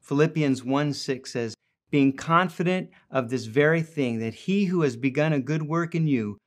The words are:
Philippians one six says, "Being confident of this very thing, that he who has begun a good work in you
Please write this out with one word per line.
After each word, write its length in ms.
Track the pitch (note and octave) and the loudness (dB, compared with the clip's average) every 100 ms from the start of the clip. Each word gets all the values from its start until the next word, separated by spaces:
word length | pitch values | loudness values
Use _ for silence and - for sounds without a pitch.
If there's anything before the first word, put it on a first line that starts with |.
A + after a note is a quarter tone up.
Philippians 600 | - C#3 D#3 D#3+ D3 B2+ | -2 2 2 2 0 0
one 280 | A#2+ C3+ D3 | 0 0 0
six 380 | C#3 - B2+ - | -4 -6 -6 -6
says, 240 | B2+ A#2 G#2+ _ _ _ | -6 -6 -8 _ _ _
"Being 200 | D3 C3+ | 4 4
confident 760 | C3+ - E3 F#3 - F3 F#3 - _ _ | 2 2 2 2 -2 -2 0 -4 _ _
of 180 | C3 A#2+ | -4 -2
this 160 | B2+ A2 | -4 -2
very 380 | A2+ D3 E3 | 2 4 2
thing, 340 | D#3+ - C3 A2+ | -2 -4 -2 -2
that 160 | A2+ | -4
he 320 | A2 - G3 G3 | -8 -4 -2 0
who 160 | F3+ | 0
has 160 | D3 A#2 | 0 0
begun 340 | C3+ B2+ D#3 | -4 0 0
a 80 | D3 | 0
good 220 | A#2+ D#3+ | -2 -4
work 320 | D3+ E3 E3 | -2 -2 -2
in 140 | E3+ D#3+ | -2 0
you 320 | C3 G#2+ G2+ | 0 -2 -8